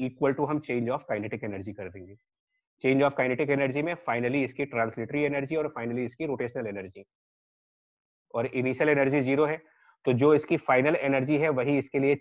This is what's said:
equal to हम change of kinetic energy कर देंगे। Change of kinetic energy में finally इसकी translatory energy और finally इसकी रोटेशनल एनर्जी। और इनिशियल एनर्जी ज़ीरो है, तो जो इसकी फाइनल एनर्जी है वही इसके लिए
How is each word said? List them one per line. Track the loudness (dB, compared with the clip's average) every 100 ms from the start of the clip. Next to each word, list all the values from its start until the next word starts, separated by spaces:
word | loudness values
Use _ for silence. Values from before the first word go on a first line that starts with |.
equal | -6 0 0 0
to | -2
हम | -2
change | -2 -2 -2
of | -4 -4
kinetic | -4 -4 -6 -8
energy | -8 -10 -10
कर | -12
देंगे। | -14 -18 -20 _ _ _ _ _ _
Change | 2 4 4
of | 2
kinetic | 0 0 0 2
energy | 0 0
में | -4 -4 -4
finally | -2 0 0
इसकी | -2 -4 -4
translatory | -2 -2 -4 -4 -2 0
energy | 0 -2 -4
और | -4 -6
finally | -6 -4 -4
इसकी | -6 -6
रोटेशनल | -4 -6 -6 -8
एनर्जी। | -8 -12 -16 -20 _ _ _ _ _ _ _ _ _ _ _ _
और | -6 -4
इनिशियल | -2 -2 0 2
एनर्जी | 4 2 2
ज़ीरो | 2 2 0
है, | -2 _ _ _ _ 0
तो |
जो | 4 6
इसकी | 6 4 -2
फाइनल | 2 2 4 2
एनर्जी | 2 0 2 2
है | 2
वही | 0 2 0
इसके | 0 0
लिए | 2 2